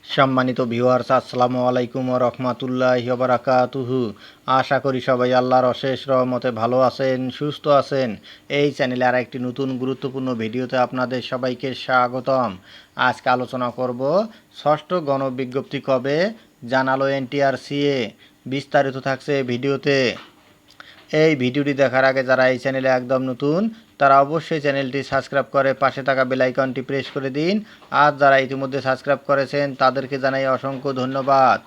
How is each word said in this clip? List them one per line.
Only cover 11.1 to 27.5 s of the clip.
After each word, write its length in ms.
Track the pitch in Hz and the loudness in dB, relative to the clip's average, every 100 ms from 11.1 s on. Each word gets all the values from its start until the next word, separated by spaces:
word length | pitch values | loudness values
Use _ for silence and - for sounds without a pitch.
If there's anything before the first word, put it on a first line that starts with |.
| 127 - | -4 -6
সবাইকে 380 | 127 127 123 139 123 | -6 -4 -4 -8 -8
স্বাগতম। 680 | - 131 123 127 127 131 120 92 - - - - 127 | 0 2 2 -2 -2 0 0 -4 -16 -20 -20 -2 -2
আজকে 200 | 120 - | 0 0
আলোচনা 380 | 123 123 127 123 117 | 0 -2 -4 -6 -4
করব 220 | 127 123 135 175 226 - _ - | -6 -4 0 0 -2 -10 _ -6
ষষ্ঠ 320 | 143 147 - 180 147 | -2 -2 -2 -4 -2
গণবিজ্ঞপ্তি 720 | 135 135 127 127 131 127 139 131 | -2 -2 -4 -6 -6 -6 -8 -2
কবে 320 | 131 131 147 190 226 _ _ 120 | -2 0 0 -2 -4 _ _ -2
জানালো 340 | 131 131 135 135 139 | 0 2 0 0 -2
এনটিআরসিএ। 800 | 127 143 139 127 - 143 143 135 107 - _ _ 127 | -4 0 0 0 -4 -2 0 0 -4 -8 _ _ -8
বিস্তারিত 500 | 135 139 147 135 131 135 | -8 0 0 0 -2 -6
থাকছে 260 | 131 - 139 127 | -6 -2 -2 -2
ভিডিওতে। 480 | 123 139 135 147 139 127 95 - _ _ _ _ _ - - _ 151 | -2 -2 -2 0 2 2 -2 -12 _ _ _ _ _ -20 -20 _ 2
এই 100 | 160 147 | 4 4
ভিডিওটি 300 | 123 131 143 135 | 0 0 -2 2
দেখার 220 | 131 131 135 | 2 4 2
আগে 120 | 131 127 | 2 0
যারা 160 | 127 127 | 2 4
এই 60 | 127 | 2
চ্যানেলে 280 | 135 135 131 127 | -2 0 2 0
একদম 220 | 123 131 131 | 0 -2 -2
নতুন, 300 | 127 143 160 220 226 _ _ | -2 0 0 -2 -6 _ _
তারা 140 | 139 139 | 6 6
অবশ্যই 380 | 139 160 151 160 | 4 0 -4 -2
চ্যানেলটি 360 | 143 139 135 139 127 | -2 -2 -2 -4 -2
সাবস্ক্রাইব 360 | 139 127 139 131 | -4 -2 -2 0
করে 160 | 139 135 131 | 0 0 2
পাশে 200 | 135 135 135 | 0 0 -2
থাকা 140 | 131 | 0
বেল 180 | 127 131 | 0 2
আইকনটি 380 | 131 127 131 127 127 | 0 0 -2 -2 -4
প্রেস 180 | 135 131 | -6 -4
করে 160 | 143 135 135 | -6 -6 -2
দিন। 160 | 165 | -2